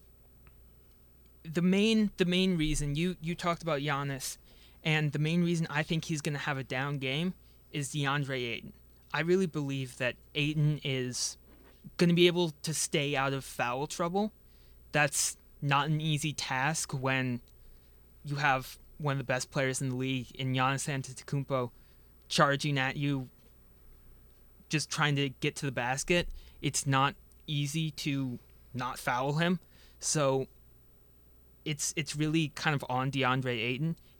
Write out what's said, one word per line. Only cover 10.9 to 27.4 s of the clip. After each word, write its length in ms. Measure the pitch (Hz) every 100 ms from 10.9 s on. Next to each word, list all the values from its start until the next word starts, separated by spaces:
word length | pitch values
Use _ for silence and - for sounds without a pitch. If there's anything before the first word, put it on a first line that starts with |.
| 131 127 120 - - - - - - - -
gonna 160 | 175
be 120 | 175 175
able 260 | 170 170 -
to 120 | -
stay 400 | 147 - 160 143
out 180 | 139 135
of 120 | 135
foul 420 | - - 123 127 151
trouble. 460 | - 170 190 214 - - - - - -
That's 460 | 147 147 - - - - -
not 280 | 143 143 147
an 120 | 156
easy 320 | 156 147 151
task 600 | 143 - 131 139 160 -
when 480 | 135 131 131 127 120 - - - - - - - -
you 120 | 147 143
have 420 | 147 131 127 - - -
one 160 | 147
of 40 | 135
the 60 |
best 260 | 127 127 -
players 320 | 147 131 127
in 60 | 135
the 80 | 127
league 320 | 131 131 117 -
in 180 | 131
Giannis 340 | 131 131 135 -
Antetokounmpo 840 | 135 131 131 - 143 135 131 123 - - - - - -
charging 500 | - 143 139 151 139
at 180 | 131 143
you, 320 | 143 139 127 _ - - - - - - - - - - - - -
just 220 | 156 -
trying 260 | - 151 143
to 140 | 139 -
get 160 | 151 -
to 100 | 143
the 60 |
basket. 560 | 127 120 135 - 175 170 - - -
It's 260 | 143 - 139
not 300 | 135 139 - - -